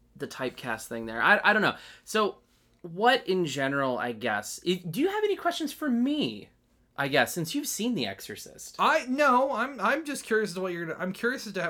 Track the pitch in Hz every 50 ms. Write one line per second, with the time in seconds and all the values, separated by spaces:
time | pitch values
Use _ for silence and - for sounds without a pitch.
0 | _ _ _ - - 120 - - 135 123 - - - 127 113 107 - - 117 117
1 | 113 113 113 117 120 165 202 208 - 196 208 214 190 139 - - - - - -
2 | - - - 220 214 196 - _ _ _ _ _ _ _ _ _ - 175 165 185
3 | 220 247 262 233 - - 190 185 175 143 131 139 135 135 139 139 139 131 123 113
4 | - 123 117 107 120 117 107 104 - - - - - 165 185 180 185 175 156 220
5 | 302 392 392 427 427 415 381 349 - 349 349 - 320 - - - 311 294 240 233
6 | 240 277 294 302 202 123 107 104 - - _ _ _ _ _ _ _ _ - -
7 | 139 139 139 139 120 - - 175 160 - - 285 302 - - - 214 247 240 170
8 | 117 98 98 - - - 107 - - - - - - - - - 190 247 302 320
9 | 247 247 254 285 294 277 247 247 277 277 254 214 240 277 285 226 185 220 269 311
10 | 330 294 269 240 - - 226 220 214 196 170 185 185 185 175 170 170 160 156 -
11 | 175 185 190 - - 240 262 247 - 220 196 185 170